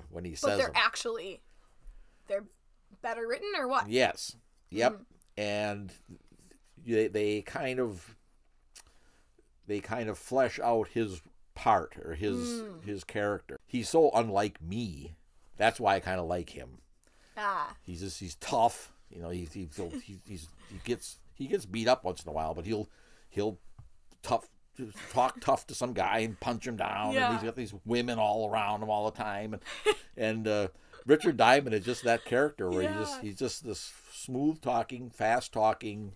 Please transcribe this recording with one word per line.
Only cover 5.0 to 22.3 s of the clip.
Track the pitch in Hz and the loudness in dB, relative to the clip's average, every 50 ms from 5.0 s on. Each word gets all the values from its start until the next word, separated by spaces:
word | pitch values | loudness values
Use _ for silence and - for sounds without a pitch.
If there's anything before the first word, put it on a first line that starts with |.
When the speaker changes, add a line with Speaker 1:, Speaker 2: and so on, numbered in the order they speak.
| - - - - _ _ - - | -8 -20 -20 -20 _ _ -8 -4
Speaker 1:
And | 104 104 104 104 107 104 101 101 101 92 - - - - 87 - _ - _ - - - - _ _ _ _ - - | -2 -2 0 0 0 -2 -2 -4 -8 -12 -14 -18 -20 -20 -20 -20 _ -20 _ -20 -20 -20 -20 _ _ _ _ -12 -4
they, | 120 113 110 110 98 | 0 4 4 4 4
they | 95 107 107 104 104 107 98 | 2 2 2 2 2 0 -2
kind | - - 143 151 131 127 127 | -4 -6 -4 -4 -2 0 0
of, | 127 113 101 87 - - - - _ _ _ _ _ _ _ _ _ _ - - - - _ - _ _ _ _ _ _ _ _ _ _ _ _ _ 101 | 0 -2 -2 -6 -12 -16 -20 -20 _ _ _ _ _ _ _ _ _ _ -20 -20 -20 -20 _ -20 _ _ _ _ _ _ _ _ _ _ _ _ _ -6
they | 104 104 | -6 -4
kind | - - 113 123 117 107 | -4 -4 -6 -4 -4 -4
of | 98 - | -6 -8
flesh | - - 127 135 131 113 - - | -6 -2 2 2 2 2 0 0
out | - 120 117 113 104 - | 0 2 2 2 2 0
his | - 117 113 104 92 85 - - - - - - - | 0 0 0 0 -2 -8 -14 -16 -20 -20 -20 -18 -12
part | - - 120 107 95 80 - - - - | -2 2 4 4 4 4 0 -8 -12 -10
or | - 80 | -8 -6
his, | 76 101 104 - 247 240 240 240 233 | -2 -2 -2 -2 -2 -2 -4 -4 -6
Speaker 2:
Mm. | 220 208 185 160 170 | -8 -10 -12 -12 -10
Speaker 1:
his | 101 104 98 - | -8 -8 -8 -8
character. | - - 107 104 208 101 90 - - - - - | -6 -4 -2 0 0 0 -2 -4 -10 -16 -16 -12
He's | - - 123 110 - | -6 -4 -4 -2 2
so | - 165 160 139 - | 6 6 6 6 6
unlike | 117 113 113 98 98 107 104 - - | 4 2 4 2 2 2 0 -2 -6
me. | 80 82 95 117 120 101 78 69 71 82 80 - - _ _ - - - - | -10 -8 -6 -4 -6 -6 -8 -10 -14 -16 -16 -18 -20 _ _ -20 -20 -14 -4
That's | - 104 113 - - | 2 2 2 2 4
why | 117 101 98 | 4 4 4
I | 95 | 4
kinda | - 92 92 92 87 | 2 0 -2 -2 0
like | 82 87 90 82 - | -2 -2 -2 -4 -6
him. | - - 131 120 - - - - - _ _ _ _ _ _ _ - | -10 -14 -14 -16 -16 -20 -20 -20 -20 _ _ _ _ _ _ _ -8
Speaker 2:
Ah. | 220 208 202 196 170 147 - - - - | -4 -2 0 0 0 -2 -4 -6 -12 -14
Speaker 1:
He's | - - - | -12 -10 -8
just, | 98 95 - - | -8 -8 -8 -8
he's | 98 87 - | -10 -12 -12
tough. | - - - - 123 113 117 - - - - - _ - - | -10 -6 0 4 6 6 6 4 2 -14 -16 -20 _ -20 -20
You | - - 85 | -16 -12 -8
know, | 85 | -6
he's, | 90 90 87 78 - | -6 -6 -6 -8 -10
he's, | 101 90 78 - | -10 -12 -10 -8
he'll, | - 92 85 | -6 -6 -6
he, | 82 262 - - 98 92 - | -6 -8 -12 -12 -16 -18 -16
he's, | - 101 85 78 80 - - - - | -14 -14 -14 -14 -16 -18 -20 -20 -16
he | - - - | -16 -10 -4
gets, | 120 120 113 - - - - - - - | -4 -4 -4 -4 -10 -16 -16 -20 -18 -14
he | - 135 | -10 -8
gets | 135 - 196 117 | -2 -2 -2 -2
beat | 95 92 113 110 120 | -2 -4 0 4 4
up | 127 - - | 4 4 4
once | 92 87 - - | -2 -6 -6 -8
in | |
a | 82 | -6